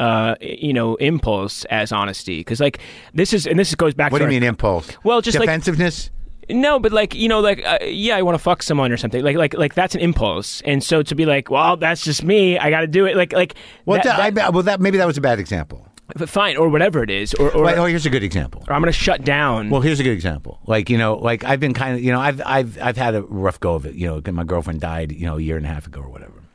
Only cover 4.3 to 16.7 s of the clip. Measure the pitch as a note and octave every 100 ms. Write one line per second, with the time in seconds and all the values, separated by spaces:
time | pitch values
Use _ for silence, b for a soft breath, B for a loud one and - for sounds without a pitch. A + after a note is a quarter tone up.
4.3 | B2+ A#2+ A2 G#2+ F2 - - G#3 A#3 A#3
5.3 | D#3 D#3 D#3+ D#3 D#3+ F3 - - - -
6.3 | - - A#3 C#4+ C#4+ A3 G#3+ G#3 - A3+
7.3 | A3 G#3 G3+ - E3 - - A3 G#3 F3+
8.3 | E3 E3+ F3 - D3 C3 A#2+ A2+ B2 D3
9.3 | D3+ D#3 - D3 - F#3 F3+ E3+ D#3+ G#2+
10.3 | F2 G#2 - - C#3 - D#3+ D3 D3 D#3
11.3 | C#3 - C3+ E3 F3 D#3+ E3 D#3 C#3+ D#3+
12.3 | G#3 F#3 F3 D3+ D#3+ D#3+ F3 F#3+ F#3 F3+
13.3 | F3+ F3+ - B B - G3 B3 A3 G#3
14.3 | G#3 F#3+ E3+ F#3 G3 F#3+ F#3+ F3 C#3+ C3+
15.3 | A2+ F#2 F#2 D2+ - - - - - D#3+
16.3 | G3+ G3+ C#3 E3